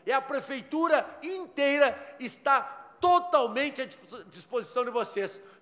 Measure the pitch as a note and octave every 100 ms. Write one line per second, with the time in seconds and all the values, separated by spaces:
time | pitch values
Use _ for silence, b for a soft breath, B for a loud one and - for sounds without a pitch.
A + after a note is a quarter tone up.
0 | - C4+ C4 C#4 - C4+ G3+ D#4 E4 D4
1 | - - D#4+ F#4+ F4+ - C#4+ C#4+ C4+ G#3
2 | - - B3 - C#4+ C4+ - - - -
3 | F4+ F4 F4 D#4 A#3+ A3 C#4+ C#4 B3+ -
4 | - A#3 F3+ F3 - A#3+ G3 B3 B3 A#3+
5 | G#3+ G3+ F#3+ - B B